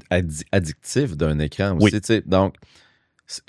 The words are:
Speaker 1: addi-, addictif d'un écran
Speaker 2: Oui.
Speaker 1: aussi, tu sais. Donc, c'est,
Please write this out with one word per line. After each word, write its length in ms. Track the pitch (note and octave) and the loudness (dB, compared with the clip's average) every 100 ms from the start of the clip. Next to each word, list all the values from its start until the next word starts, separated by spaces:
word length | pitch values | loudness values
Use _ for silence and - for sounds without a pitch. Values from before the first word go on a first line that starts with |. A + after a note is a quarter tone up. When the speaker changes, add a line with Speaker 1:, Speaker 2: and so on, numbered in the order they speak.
| - | 0
Speaker 1:
addi-, 360 | F2+ F2 D2+ - | 0 0 -6 -2
addictif 640 | G2 D#2+ - - B2+ C#3 D2+ | 0 0 -6 -6 -2 -2 0
d'un 220 | D#2 D2+ | 0 0
écran 320 | D2+ - G2+ F2 | -2 -2 -2 0
Speaker 2:
Oui. 120 | G#2 | 0
Speaker 1:
aussi, 100 | G#2 | 0
tu 60 | - | 0
sais. 160 | A2 | -2
Donc, 300 | - F#2 F#2+ - _ _ _ _ _ _ - | 2 2 2 -2 _ _ _ _ _ _ -18
c'est, 160 | - | -12